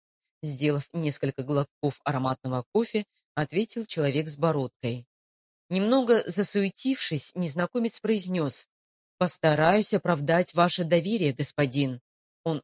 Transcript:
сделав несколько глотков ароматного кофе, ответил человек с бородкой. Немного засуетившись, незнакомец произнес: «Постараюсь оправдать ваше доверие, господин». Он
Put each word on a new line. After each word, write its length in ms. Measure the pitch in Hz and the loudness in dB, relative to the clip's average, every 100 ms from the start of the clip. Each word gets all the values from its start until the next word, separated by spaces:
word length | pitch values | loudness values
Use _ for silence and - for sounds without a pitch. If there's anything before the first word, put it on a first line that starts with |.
| _ _ _ _ | _ _ _ _
сделав 480 | 151 135 147 143 - | -8 -2 0 0 -2
несколько 520 | 170 156 139 139 - | -4 -2 -2 -4 -4
глотков 580 | 127 143 139 _ 147 - | -2 -2 -2 _ -4 -4
ароматного 640 | - 135 131 131 131 127 - | -4 -2 -2 -4 -4 -4 -2
кофе, 320 | 208 226 214 208 _ _ - | -2 0 -2 -6 _ _ -6
ответил 500 | 151 170 226 - 220 | -2 -2 -2 -4 -6
человек 420 | - 143 135 160 | -2 0 0 -2
с 100 | 147 | -2
бородкой. 680 | 160 151 131 - 120 120 120 _ _ _ _ _ - | 0 0 -4 -4 -6 -6 -10 _ _ _ _ _ -4
Немного 540 | 185 208 269 240 226 - | -2 2 2 4 4 2
засуетившись, 1080 | 185 202 208 196 - 262 269 - 156 - - | 0 0 0 0 -2 -2 -2 -2 -4 -4 -4
незнакомец 640 | 175 143 175 247 233 - | -4 -2 -2 -2 -2 -2
произнес: 680 | 214 220 185 180 147 - - _ _ _ _ - | -2 0 0 -2 -2 -4 -10 _ _ _ _ -2
«Постараюсь 760 | 180 - 165 147 160 202 208 | -2 2 2 4 4 4 4
оправдать 600 | 196 - 165 143 165 180 | 0 0 0 2 2 2
ваше 300 | 170 175 - | 2 2 2
доверие, 480 | 170 170 170 226 160 | 2 2 2 0 0
господин». 680 | 123 143 - 143 131 139 123 - _ _ _ | 0 -4 0 0 0 -2 -4 -12 _ _ _
Он 160 | - 143 | -6 -4